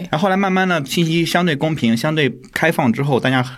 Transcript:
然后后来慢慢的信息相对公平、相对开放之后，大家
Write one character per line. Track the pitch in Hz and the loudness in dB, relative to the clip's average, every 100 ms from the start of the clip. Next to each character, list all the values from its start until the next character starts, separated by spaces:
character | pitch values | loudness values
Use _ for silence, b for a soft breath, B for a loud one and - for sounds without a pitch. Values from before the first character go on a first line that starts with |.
| - | -2
然 | 151 | -2
后 | |
后 | 196 | 0
来 | 190 | 0
慢 | 196 | 0
慢 | 185 185 | 0 0
的 | 170 135 | 0 -2
信 | - 165 | -2 0
息 | 165 165 | 0 0
相 | 175 175 | 0 0
对 | 143 | 0
公 | 156 156 | -2 0
平、 | 117 113 | 0 0
相 | 151 | 0
对 | 156 139 131 - | 0 0 -2 -8
开 | - 165 | -2 0
放 | 165 139 | 2 0
之 | 110 | 0
后， | 139 123 | 0 0
大 | 127 | 2
家 | 131 127 | 0 -2